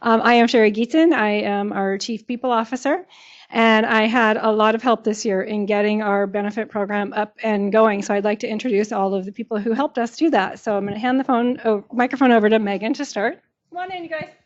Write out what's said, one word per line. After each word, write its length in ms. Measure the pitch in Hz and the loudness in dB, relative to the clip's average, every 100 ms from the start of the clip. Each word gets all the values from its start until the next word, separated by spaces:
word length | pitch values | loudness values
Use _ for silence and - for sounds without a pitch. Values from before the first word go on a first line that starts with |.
Um, 200 | 240 226 | 2 2
I 120 | 220 240 | 4 4
am 120 | 233 | 4
Sherry 240 | 247 214 | 4 4
Geetson. 420 | 208 233 320 330 | 2 0 4 4
I 160 | 294 214 | 4 0
am 440 | 208 208 202 202 | 0 -2 -2 -2
our 240 | 202 196 196 | -2 -2 -2
Chief 280 | - 220 _ | -6 -10 _
People 260 | 247 254 | -6 -2
Officer, 540 | 233 226 262 269 320 370 - - - - | -2 -2 -4 -2 -4 -6 -20 -20 -20 -8
and 360 | 233 226 220 220 | 2 4 4 4
I 200 | 220 220 | 2 2
had 320 | 240 220 220 | 2 2 2
a 140 | 220 | 0
lot 240 | 214 214 220 | 2 2 2
of 60 | |
help 220 | 247 220 | 0 0
this 220 | 226 208 233 | 0 -4 -2
year 160 | 190 | -2
in 240 | - 214 202 | -2 -4 -2
getting 360 | 208 208 214 | 0 0 0
our 240 | 214 202 202 | 0 0 0
benefit 440 | 202 202 208 214 | -2 -4 -6 -8
program 420 | 214 202 208 202 | -6 -4 -4 -4
up 220 | 214 214 - | -4 -6 -6
and 280 | 220 208 202 | -4 -2 0
going. 300 | 220 220 202 | 4 4 2
So 120 | 202 | -2
I'd 100 | 202 | -2
like 160 | 208 208 | -2 -4
to 80 | 220 | -6
introduce 440 | 214 254 196 208 | -6 -2 -2 -2
all 220 | 214 196 | -2 -2
of 120 | 196 190 | -2 -6
the 60 | |
people 280 | 202 226 214 | -12 -8 -6
who 140 | 208 | -2
helped 240 | 226 294 262 | -2 -2 -4
us 180 | 233 - | -6 -2
do 140 | 320 | 0
that. 300 | 240 185 - | 2 -2 -6
So 180 | - 202 | -4 -4
I'm 80 | 202 | -4
gonna 140 | 208 | -4
hand 200 | 247 262 | -2 -2
the 60 | 269 | 0
phone, 340 | 240 240 254 226 | 0 0 -2 -2
oh, 180 | 208 - | -2 -4
microphone 400 | 233 247 269 262 | -2 -2 2 4
over 180 | 233 208 | 6 6
to 100 | 220 | 2
Megan 340 | 208 196 214 | 2 -4 -4
to 120 | 294 285 | -6 -6
start. 360 | 214 214 359 _ _ _ | -2 -4 -4 _ _ _
Come 100 | 349 | -12
on 120 | 370 | -10
in, 120 | 370 | -10
you 60 | 330 | -10
guys. 200 | 320 294 _ | -10 -12 _